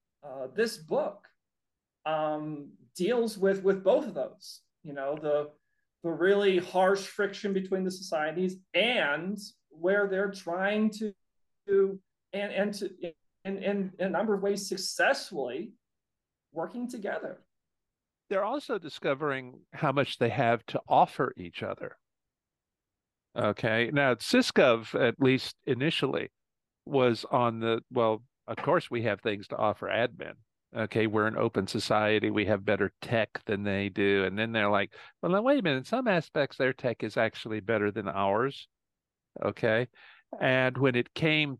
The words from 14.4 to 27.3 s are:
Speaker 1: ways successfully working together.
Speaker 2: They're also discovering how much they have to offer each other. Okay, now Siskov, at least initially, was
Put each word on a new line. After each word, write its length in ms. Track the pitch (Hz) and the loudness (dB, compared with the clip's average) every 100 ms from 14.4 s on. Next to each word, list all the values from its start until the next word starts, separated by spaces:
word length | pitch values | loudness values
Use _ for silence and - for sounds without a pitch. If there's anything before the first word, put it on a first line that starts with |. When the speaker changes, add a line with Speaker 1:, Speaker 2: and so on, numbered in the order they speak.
Speaker 1:
ways 260 | 196 202 - | 0 -2 -4
successfully 1040 | 185 - - 185 269 - 165 123 113 214 - _ _ _ _ _ _ _ | -6 -4 0 2 2 -4 -6 -6 -6 -10 -14 _ _ _ _ _ _ _
working 360 | 156 175 240 240 | -8 -8 -6 -8
together. 520 | 233 190 - - - _ _ _ _ _ _ _ _ _ | -8 -6 -6 -8 -12 _ _ _ _ _ _ _ _ _
Speaker 2:
They're 160 | 196 | -2
also 340 | 202 285 - 220 | 0 -4 -4 -6
discovering 840 | 156 - 170 135 151 135 127 131 _ | -6 -4 -2 0 -2 -4 -6 -16 _
how 200 | - 151 | -2 0
much 260 | 135 131 - | 2 0 0
they 100 | 120 | 0
have 360 | 120 120 117 - | 4 4 2 0
to 140 | - - | -6 2
offer 440 | 131 175 - 127 - | 4 4 2 -2 -4
each 260 | 87 - | -12 -8
other. 340 | 104 98 - - _ _ _ _ _ _ _ _ _ _ _ _ _ 117 | -8 -8 -10 -14 _ _ _ _ _ _ _ _ _ _ _ _ _ -2
Okay, 540 | 110 101 117 110 117 | -2 0 0 2 2
now 220 | 143 139 | 2 2
Siskov, 800 | 120 - 247 247 - 147 113 110 | 2 2 2 4 6 6 6 2
at 260 | - 120 113 | 2 2 4
least 340 | 135 131 - - - | 4 4 -2 -8 -4
initially, 640 | 120 143 - 135 - - - _ _ _ _ | -2 0 0 -2 -2 -6 -12 _ _ _ _
was 400 | - 139 123 113 - | -4 2 4 2 0